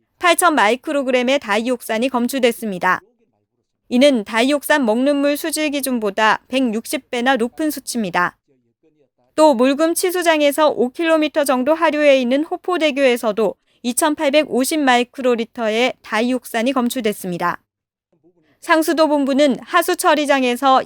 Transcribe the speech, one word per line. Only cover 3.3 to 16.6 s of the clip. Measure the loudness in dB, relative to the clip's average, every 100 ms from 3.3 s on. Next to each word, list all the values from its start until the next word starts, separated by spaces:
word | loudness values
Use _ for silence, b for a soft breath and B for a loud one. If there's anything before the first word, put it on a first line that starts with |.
| _ _ _ _ _ -4
이는 | 2 4 2
다이옥산 | -2 -2 0 0 0 0 2
먹는 | 0 0 0
물 | 0 -2
수질 | -4 -4 -4
기준보다 | -4 -4 -4 -4 0 2 0 -2
백육십 | -2 -2 -4 -6 -8 -6
배나 | -4 0 0
높은 | -2 -4 -6
수치입니다. | -6 -8 -6 -4 -2 -2 -6 _ _ _ _ _ _ _ _ _ 4
또 | 4
물금 | 4 2 2 0
취수장에서 | 0 -2 0 0 2 2 2 0
오 | 2 -2
킬로미터 | -2 0 2 0 -2
정도 | 0 0 0
하류에 | 0 0 2 4 4
있는 | 2 -2 -2
호포대교에서도 | -6 -4 -2 0 2 0 0 -2 0 -2 -2 _ _
이천팔백오십 | -6 -2 -2 0 0 2 2 -2 -2 0
마이크로리터의 | 2 2 0 -4 -2 -2 -4 -6 -4 -2 -2 -4
다이옥산이 | -6 -2 -2 -4 -4 -4